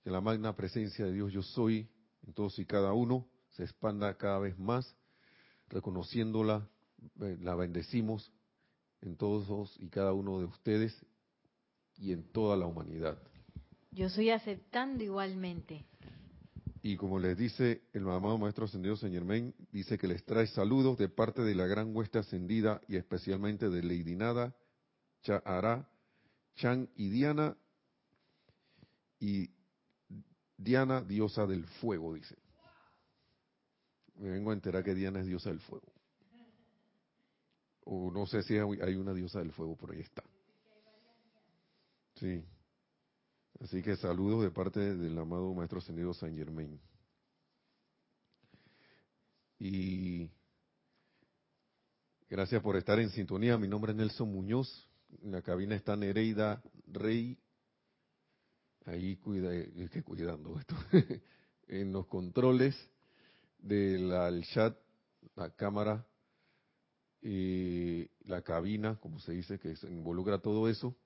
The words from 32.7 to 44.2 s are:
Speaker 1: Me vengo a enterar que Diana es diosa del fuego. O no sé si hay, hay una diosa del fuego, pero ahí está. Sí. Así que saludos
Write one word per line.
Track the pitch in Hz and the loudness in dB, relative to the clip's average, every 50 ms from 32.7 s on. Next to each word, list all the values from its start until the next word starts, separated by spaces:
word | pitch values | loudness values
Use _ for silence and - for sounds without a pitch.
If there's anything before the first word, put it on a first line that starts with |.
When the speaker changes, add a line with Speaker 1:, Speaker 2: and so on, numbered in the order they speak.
| - _ _ _ _ _ _ _ _ _ _ _ _ _ _ _ _ _ _ _ _ _ _ _ _ _ _ _ _ | -20 _ _ _ _ _ _ _ _ _ _ _ _ _ _ _ _ _ _ _ _ _ _ _ _ _ _ _ _
Speaker 1:
Me | - 101 95 | -10 -6 -4
vengo | 92 98 104 107 | -4 -2 0 0
a | 110 | -2
enterar | 101 - 98 87 95 87 | 0 -2 0 0 0 0
que | 98 95 | 0 0
Diana | 92 95 95 95 95 | 0 0 -2 -2 -2
es | 95 | -2
diosa | 92 90 90 - 104 | -2 -4 -4 -4 -4
del | 80 78 | -6 -6
fuego. | - - - - - - _ _ _ _ _ _ _ _ _ 240 233 _ _ _ _ _ _ _ _ _ _ _ _ _ _ _ _ _ _ _ _ _ _ _ _ _ _ _ | -8 -12 -16 -16 -16 -20 _ _ _ _ _ _ _ _ _ -20 -20 _ _ _ _ _ _ _ _ _ _ _ _ _ _ _ _ _ _ _ _ _ _ _ _ _ _ _
O | - - - 92 90 90 | -10 -6 -4 -2 -2 -2
no | 85 101 101 | -2 -2 -4
sé | 95 - 107 95 | 0 0 -2 0
si | - 107 | 2 2
hay, | 104 107 101 104 - | 2 2 2 0 0
hay | - 95 95 | 0 0 0
una | 95 95 98 95 | 0 -2 -2 -2
diosa | 90 90 87 - 101 | -2 -4 -4 -4 -6
del | 82 80 | -6 -6
fuego, | - - 80 80 82 | -6 -8 -8 -8 -8
pero | - - 76 78 | -10 -10 -12 -10
ahí | 78 | -12
está. | 82 - _ - - - _ _ _ _ _ _ _ _ _ 214 214 220 214 214 233 240 233 226 _ _ _ 214 _ _ _ _ _ _ _ _ _ _ _ _ _ _ _ | -12 -12 _ -16 -16 -16 _ _ _ _ _ _ _ _ _ _ _ -20 _ _ _ _ _ _ _ _ _ _ _ _ _ _ _ _ _ _ _ _ _ _ _ _ _
Sí. | - - 95 90 85 80 - - _ _ _ _ _ _ _ _ _ _ _ _ _ _ _ _ _ _ _ _ - | -6 -4 -4 -2 -4 -6 -10 -18 _ _ _ _ _ _ _ _ _ _ _ _ _ _ _ _ _ _ _ _ -16
Así | - - - 92 | -10 -4 -4 -2
que | 85 107 98 | 0 0 -2
saludos | - - 90 87 90 | 0 0 0 0 2